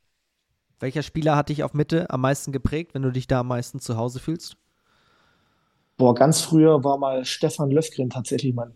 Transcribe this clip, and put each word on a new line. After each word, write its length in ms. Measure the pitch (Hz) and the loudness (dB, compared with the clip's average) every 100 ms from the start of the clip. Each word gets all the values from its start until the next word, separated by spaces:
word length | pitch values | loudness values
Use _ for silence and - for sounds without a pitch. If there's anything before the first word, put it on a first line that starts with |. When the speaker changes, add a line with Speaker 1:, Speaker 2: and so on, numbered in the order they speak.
| _ _ _ _ _ _ _ _ | _ _ _ _ _ _ _ _
Speaker 1:
Welcher 220 | 131 151 | -6 -6
Spieler 340 | 143 156 156 147 | -6 -2 2 2
hat 100 | 143 | 0
dich 160 | 151 | -2
auf 100 | 143 | -2
Mitte 360 | 147 147 165 180 | -2 0 0 0
am 100 | 131 | 0
meisten 320 | 131 139 - | 0 0 -4
geprägt, 420 | 135 - 151 170 | -4 -2 -4 -6
wenn 80 | 135 | -4
du 100 | 135 | -2
dich 160 | 127 - | -2 0
da 120 | 131 | -2
am 80 | 123 | 0
meisten 320 | 123 120 135 | -4 -6 -10
zu 160 | - 113 | -6 -4
Hause 240 | 123 127 | -4 -6
fühlst? 380 | - 165 - - _ _ _ _ _ _ _ _ _ _ _ _ _ - | -8 -8 -10 -20 _ _ _ _ _ _ _ _ _ _ _ _ _ 4
Speaker 2:
Boah, 180 | 127 | 4
ganz 280 | 120 139 160 | 6 4 4
früher 420 | - 160 160 151 | 2 6 6 6
war 140 | 135 139 | 2 0
mal 260 | 139 131 | -2 -4
Stefan 480 | 127 - 156 - 139 | -6 -4 -2 -2 0
Löfgren 380 | 143 160 - 127 | 0 0 -4 -6
tatsächlich 440 | 127 - 127 135 | -6 -6 -4 -2
mein 200 | 120 117 | -4 -8